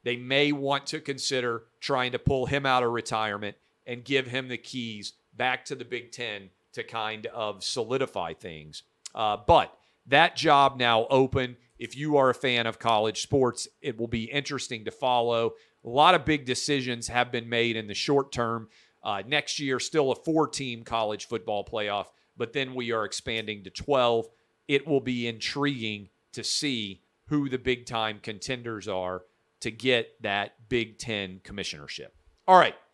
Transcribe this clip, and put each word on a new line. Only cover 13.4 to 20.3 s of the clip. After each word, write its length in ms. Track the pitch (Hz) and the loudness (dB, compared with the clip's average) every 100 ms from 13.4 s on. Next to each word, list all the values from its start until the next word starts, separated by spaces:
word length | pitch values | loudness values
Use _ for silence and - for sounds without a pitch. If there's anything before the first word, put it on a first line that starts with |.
| 123 - - _ | 2 0 -12 _
it 160 | 147 110 | -10 -6
will 100 | 113 | -4
be 160 | 117 | -4
interesting 600 | 113 143 139 143 - 113 | -2 -4 -4 -8 -8 -8
to 60 | 107 | -10
follow. 640 | - 131 123 117 117 113 - _ _ | -2 2 2 4 2 0 -2 _ _
A 40 | 117 | -2
lot 260 | 127 160 | 6 6
of 100 | 175 | 6
big 200 | 131 151 127 | 4 0 0
decisions 600 | 120 - 139 127 120 117 | -2 0 0 -2 -6 -2
have 240 | 120 120 | 0 0
been 160 | 120 117 | -2 -2
made 280 | 120 117 110 | 0 0 -2
in 120 | 104 | -6
the 60 | |
short 380 | 98 - 139 131 | -6 2 2 2
term. 360 | 127 117 113 110 _ _ _ | -2 -2 -2 -8 _ _ _
Uh, 200 | - 101 104 | -6 -6 -2
next 320 | 147 - - | -4 -2 -6
year, 220 | 139 127 | -2 -2
still 320 | - 160 135 | 0 0 0
a 20 | |
four-team 680 | 123 - | 0 0